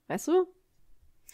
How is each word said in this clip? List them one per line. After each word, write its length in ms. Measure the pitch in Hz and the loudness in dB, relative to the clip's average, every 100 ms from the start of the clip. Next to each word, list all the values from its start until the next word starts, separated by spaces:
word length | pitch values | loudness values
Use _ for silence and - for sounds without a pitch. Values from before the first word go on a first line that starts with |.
| - | -8
Weißt 220 | 165 - | -6 0
du? 180 | 359 359 - _ _ - - - _ - | 0 0 -6 _ _ -20 -20 -20 _ -18